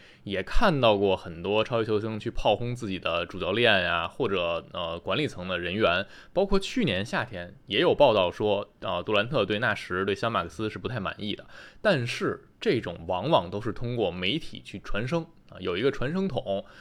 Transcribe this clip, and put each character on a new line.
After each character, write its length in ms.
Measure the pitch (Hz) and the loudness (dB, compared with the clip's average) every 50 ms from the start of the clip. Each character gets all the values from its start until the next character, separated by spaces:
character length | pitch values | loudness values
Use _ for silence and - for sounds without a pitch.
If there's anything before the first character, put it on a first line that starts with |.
| - - - - - | -20 -20 -20 -14 -10
也 180 | 107 95 90 | -6 -6 -6
看 380 | 98 - - - 226 202 156 139 | -2 2 6 6 6 6 6 6
到 160 | 123 113 107 | 6 6 6
过 180 | 98 101 98 92 | 6 4 4 2
很 280 | 92 - 92 82 82 | 2 -2 -6 -10 -6
多 200 | 87 95 104 107 | -2 0 2 2
超 200 | 110 - 123 113 | 2 2 0 -2
级 40 | 110 | 0
球 140 | 113 107 101 | 0 0 0
星 180 | 110 110 110 107 | -2 -4 -6 -6
去 120 | - 117 | -6 -6
炮 260 | - - - 123 107 | -4 0 2 2 2
轰 180 | 98 120 120 123 | 2 0 -4 -6
自 140 | 120 117 101 | -6 -6 -6
己 100 | 95 85 | -6 -4
的 280 | - 82 82 85 87 | -2 -2 -2 -2 -2
主 120 | 85 - 90 | -4 -6 -4
教 140 | 87 85 | -2 0
练 300 | 98 113 120 113 104 95 | 2 4 4 6 4 4
呀， 260 | 87 85 87 85 85 90 | 4 2 0 0 -2 -4
或 180 | - - 135 | -4 -2 -2
者， 380 | 98 98 90 87 82 85 82 - - | 0 0 0 0 0 -2 -4 -6 -8
呃， 260 | - 90 87 82 85 87 | -8 -8 -6 -6 -6 -6
管 200 | - 95 95 135 | -4 -4 -2 -2
理 80 | 151 | -2
层 200 | 117 - 90 90 | -4 -4 -8 -6
的 120 | 92 90 87 | -4 -4 -4
人 160 | 87 87 90 | -2 -2 0
员。 320 | 107 107 85 87 92 101 - - - - - | 2 2 4 2 2 -2 -6 -10 -20 -18 -4
包 140 | - 175 196 | 0 0 2
括 120 | 196 202 196 | 4 4 2
去 280 | 196 - - 262 220 | 2 0 0 0 2
年 180 | 135 92 92 104 | 2 2 0 -2
夏 180 | 120 196 160 | -2 -4 -4
天 320 | 117 - 104 87 87 90 - - _ | -4 -6 -8 -10 -10 -12 -14 -16 _
也 140 | - 98 113 | -2 0 2
有 140 | 175 165 - | 4 4 6
报 200 | - 147 127 110 | 6 6 6 8
道 160 | 101 90 87 | 6 4 2
说， 360 | - - 110 104 101 101 104 - _ _ | 2 0 2 2 2 0 -2 -6 _ _
呃， 220 | - 101 90 87 | -6 -4 -4 -4
杜 100 | 90 101 | -2 0
兰 160 | 107 101 107 123 | 2 2 2 2
特 160 | 151 127 101 | 0 0 0
对 140 | 95 107 104 | 0 0 0
纳 160 | 123 113 104 | 0 0 -2
什、 300 | - - - 92 92 98 | -2 -4 -4 -2 0 0
对 80 | 104 98 | 0 0
小 160 | - - 113 | 0 0 0
马 120 | 113 95 | 0 0
克 60 | 87 82 | -2 -4
斯 220 | - - 110 107 | -4 -6 -6 -6
是 80 | - 101 | -6 -6
不 100 | 92 - | -8 -6
太 100 | 120 113 | -6 -6
满 160 | 95 82 80 - | -6 -6 -8 -6
意 160 | 101 104 - | -8 -8 -8
的。 120 | - - - - - - - - - | -8 -12 -16 -20 -20 -20 -20 -10 -2
但 240 | - 214 175 135 120 | 2 2 2 2 0
是 420 | 120 - - 190 139 - - - - _ - | -2 -4 -4 -4 -4 -4 -6 -10 -18 _ -4
这 220 | - 233 156 117 | -2 0 0 0
种 240 | 95 98 85 85 85 | -2 -4 -8 -8 -4
往 220 | 87 92 90 101 147 | -4 -2 -2 2 2
往 220 | 165 120 87 87 | 2 2 2 0
都 100 | 95 104 | -4 -6
是 120 | 110 117 | -6 -6
通 220 | 92 - 120 120 123 | -4 -4 -4 -4 -2
过 160 | 117 104 87 | 0 0 0
媒 280 | 85 90 90 95 131 165 | 0 -2 -2 -2 -2 -2
体 240 | - - - - - | -4 -8 -12 -14 -14
去 140 | - - 98 | -14 -14 -10
传 260 | - - - 101 120 | -6 -4 -2 -2 -2
声 200 | 131 170 165 160 - - - - - | -2 -4 -4 -4 -8 -14 -20 -20 -20
啊， 100 | - 92 | -14 -8
有 160 | 92 92 87 | -6 -4 -2
一 60 | 92 | 0
个 80 | 123 143 | 0 0
传 220 | - - 120 135 | 0 -2 -2 -2
声 140 | 170 190 190 | -2 -2 -2
筒， 380 | 190 123 - - 101 98 98 - - - - | -2 -2 -4 -2 -2 -4 -4 -6 -10 -16 -20